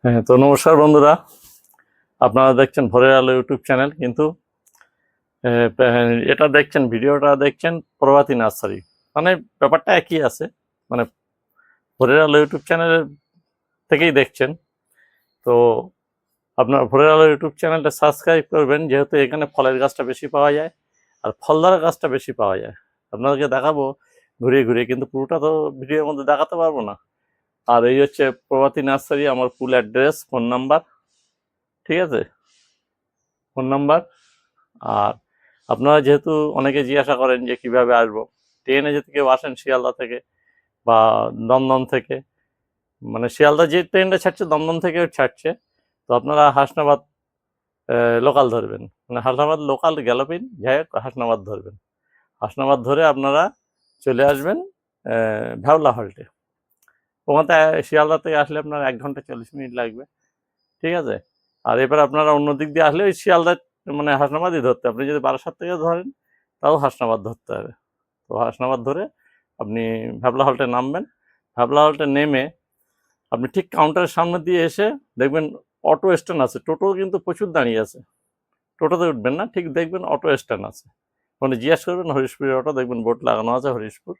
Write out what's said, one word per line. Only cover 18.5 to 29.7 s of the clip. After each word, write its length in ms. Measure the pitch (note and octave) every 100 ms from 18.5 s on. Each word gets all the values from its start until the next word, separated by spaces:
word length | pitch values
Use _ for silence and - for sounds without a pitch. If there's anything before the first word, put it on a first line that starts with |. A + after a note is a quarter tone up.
করবেন, 260 | D#3+ C#3 D3 D#3+
যেহেতু 240 | C3+ C#3+ D3+
এখানে 200 | C3+ D3+ D3
ফলের 220 | - C3 C3
গাছটা 200 | C3+ - B2+
বেশি 160 | C3 D3
পাওয়া 160 | D3 D3 D3
যায় 140 | D#3+ _ _ _ _ _
আর 60 | A2 -
ফলদার 320 | - D#3 F3 F#3
গাছটা 220 | D#3+ - D#3
বেশি 180 | C3 - B2
পাওয়া 160 | G#2 F#2+
যায়। 120 | A2 - _ _ _
আপনাদেরকে 340 | G#2 C3 C#3 C#3+
দেখাবো 300 | C3 C#3+ D3+ C3+ C#3 _ _ _ _
ঘুরিয়ে 240 | A#2+ C3+ A#2
ঘুরিয়ে, 180 | A#2+ A#2+
কিন্তু 160 | B2+ C3+
পুরোটা 240 | C3+ C3+ E3
তো 60 | D3 D#3 D3+ C3+
ভিডিওর 280 | C3 D#3 D3+
মধ্যে 160 | D3 C#3
দেখাতে 260 | C#3+ D3 E3+
পারবো 200 | E3 D3 G#2+
না। 60 | G2+ _ _ _ _ _ _ -
আর 120 | A#2+ A#2+
এই 80 | C3
হচ্ছে 220 | C#3 - C3+ B2 _
প্রভাতী 320 | C3+ C#3 D3 C3+
নার্সারি, 360 | C3+ - C#3+ C#3+
আমার 140 | B2+ B2+ _
ফুল 160 | B2+